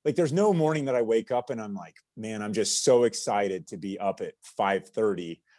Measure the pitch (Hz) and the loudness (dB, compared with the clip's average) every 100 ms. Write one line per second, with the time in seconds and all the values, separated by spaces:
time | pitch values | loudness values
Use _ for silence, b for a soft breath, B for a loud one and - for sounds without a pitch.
0 | 151 151 165 160 208 180 156 156 139 123 | -4 0 2 4 4 4 2 0 0 0
1 | 113 113 110 123 120 113 107 98 82 - | 2 0 0 -4 -4 -8 -8 -10 -12 -20
2 | _ - 110 107 104 107 104 - - 123 | _ -12 -8 -6 -4 -2 0 0 4 6
3 | 120 - - 104 101 92 78 98 98 95 | 4 0 -2 0 0 -2 -8 -10 -8 -4
4 | 98 - 90 - - - 101 98 - - | -4 -4 -6 -12 -12 -2 0 0 -2 -2
5 | 110 92 85 82 _ | 0 0 -6 -10 _